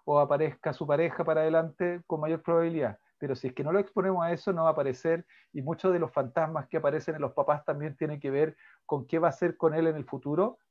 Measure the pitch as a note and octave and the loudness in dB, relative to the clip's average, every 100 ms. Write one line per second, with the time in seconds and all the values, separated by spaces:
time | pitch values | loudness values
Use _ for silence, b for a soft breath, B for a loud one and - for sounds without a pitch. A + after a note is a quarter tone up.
0 | - D3 C#3+ C#3+ D#3 - D#3 C#3+ D3 D3 | 2 4 4 2 0 -2 -6 -4 0 2
1 | E3 - D#3+ D#3 D#3 D#3+ D#3+ - F3 F3 | 2 0 0 2 4 2 0 -2 -4 -4
2 | - D#3+ D#3 E3 E3 E3 E3+ E3 B2 G#2 | -6 -4 -2 -2 2 2 2 0 -2 -4
3 | _ _ C#3+ B2+ C3 B2+ D3 F#3+ G3 - | _ _ -6 -4 -6 -6 0 0 0 -2
4 | F#3+ F3+ E3+ E3+ - F3 D#3+ D3+ C#3 B2+ | 0 0 -2 -2 -4 2 2 2 -2 -2
5 | E3 E3 - b b D3+ C3 E3 F#3+ F3+ | -2 -2 -4 b b -8 -6 -2 0 2
6 | D#3+ - C3 E3 D#3+ D#3 C#3+ D#3+ D3 D3+ | 0 -2 -2 -2 -2 -4 -6 -2 0 0
7 | - D#3 C#3 - C#3 D3 - C#3+ D3+ D3 | -4 -4 -4 0 0 0 0 -4 -6 -6
8 | D3+ D3 C#3+ C3+ D#3 D#3 b b - C#3+ | -6 -4 -4 0 0 -2 b b -4 -4
9 | B2+ D#3+ E3 E3 F3 - E3 D#3 D#3+ D#3 | -2 2 2 2 -2 2 0 2 0 0
10 | - C3+ C#3+ D3+ G#3+ B3+ _ | -6 -8 -4 0 0 -2 _